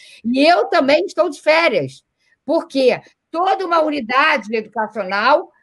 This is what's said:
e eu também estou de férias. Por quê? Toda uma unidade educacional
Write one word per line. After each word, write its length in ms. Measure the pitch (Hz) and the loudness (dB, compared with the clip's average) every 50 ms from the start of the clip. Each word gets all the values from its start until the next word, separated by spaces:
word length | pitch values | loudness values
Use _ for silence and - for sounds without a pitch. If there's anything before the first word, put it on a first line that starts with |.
| - - - - - | -20 -20 -18 -10 -6
e 220 | 226 247 269 285 | -2 0 2 4
eu 200 | 320 349 403 480 | 4 4 2 2
também 380 | - 349 339 269 262 294 339 381 | 0 0 0 2 2 2 2 0
estou 240 | - - 320 311 349 | -2 -2 -2 -2 -2
de 120 | 294 - | -4 -4
férias. 640 | - 302 311 330 339 302 226 165 139 131 - - _ _ _ _ _ _ _ _ _ | 0 2 2 2 2 2 0 -2 -4 -6 -8 -16 _ _ _ _ _ _ _ _ _
Por 220 | 262 320 330 330 | -2 -2 -2 -2
quê? 340 | - - 269 262 247 190 - - - _ _ _ _ | -2 -2 0 2 2 2 0 -4 -14 _ _ _ _
Toda 360 | - 330 370 381 392 381 381 | -4 -2 0 0 0 -2 -2
uma 160 | 339 339 330 | 0 0 0
unidade 720 | 311 311 294 285 233 208 247 269 302 311 302 269 196 208 233 | 0 0 -2 -4 -4 -2 0 0 2 2 0 -2 -4 -6 -6
educacional 960 | 220 214 220 - 233 214 208 - 226 190 180 196 202 220 254 302 339 381 - _ _ | -6 -6 -6 -6 -6 -6 -6 -6 -8 -6 -4 -4 -2 2 2 2 2 0 -4 _ _